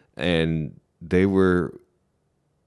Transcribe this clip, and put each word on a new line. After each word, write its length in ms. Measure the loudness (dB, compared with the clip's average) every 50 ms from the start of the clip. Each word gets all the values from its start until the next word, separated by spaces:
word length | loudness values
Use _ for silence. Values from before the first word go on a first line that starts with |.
| _ _ -10
and 640 | -6 -2 0 0 0 0 0 -2 -4 -4 -8 -12 -16 _ _ _ -18
they 240 | -8 -2 0 2 2
were 480 | 2 2 2 2 2 2 0 -2 -4 -8 -14 _ _ _ _ _ _ _ _ _ _ _ _ _ _ _ _ _